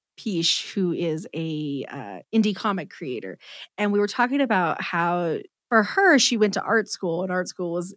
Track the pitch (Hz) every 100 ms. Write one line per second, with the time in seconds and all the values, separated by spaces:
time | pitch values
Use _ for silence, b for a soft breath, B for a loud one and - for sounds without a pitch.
0 | _ - 220 175 165 - - 202 180 151
1 | 170 156 - 160 160 151 151 139 - 139
2 | 104 92 - 226 214 190 220 190 147 -
3 | 156 120 95 - B B B - 208 202
4 | 208 - 240 285 254 196 165 - - 170
5 | 175 175 170 135 - _ - 226 202 -
6 | 392 285 - 226 208 190 - 220 214 -
7 | 180 165 185 180 175 - 175 170 180